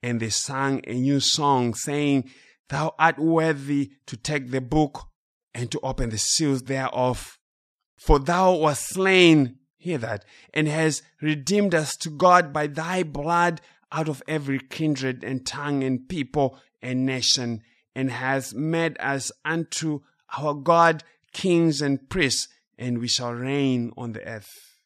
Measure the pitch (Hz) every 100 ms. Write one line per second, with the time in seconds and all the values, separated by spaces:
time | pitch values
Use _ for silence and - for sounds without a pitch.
0 | 123 117 110 - - 135 139 135 - 123
1 | 131 143 - - 143 135 123 110 - 147
2 | 147 139 123 - _ _ _ 135 156 -
3 | 160 147 160 165 160 147 139 143 139 _
4 | - 120 - 151 127 131 127 156 147 -
5 | - _ _ _ _ - 120 - 131 131
6 | 120 107 - - 156 135 120 135 131 -
7 | 127 120 - - _ _ _ _ _ _
8 | - 147 135 175 190 180 156 139 - 180
9 | 190 185 175 156 127 - _ _ 175 160
10 | 113 107 _ - - 147 156 156 160 147
11 | _ _ 151 151 135 208 202 170 147 -
12 | 165 147 180 180 165 147 151 143 165 185
13 | 165 143 147 170 175 165 _ _ _ 151
14 | 160 139 - 156 139 135 - - 156 135
15 | 131 127 110 131 131 151 143 143 131 127
16 | - 180 127 151 - - _ _ 123 127
17 | 131 131 120 - 120 113 _ _ _ -
18 | 131 120 131 135 131 110 156 165 165 135
19 | 123 135 117 - 151 165 160 - 160 147
20 | _ _ _ - 151 147 139 170 170 160
21 | - _ _ - 190 170 165 143 147 135
22 | - 190 143 - - _ _ _ 127 120
23 | 120 - 120 120 131 143 139 127 117 -
24 | 120 110 92 110 - - - _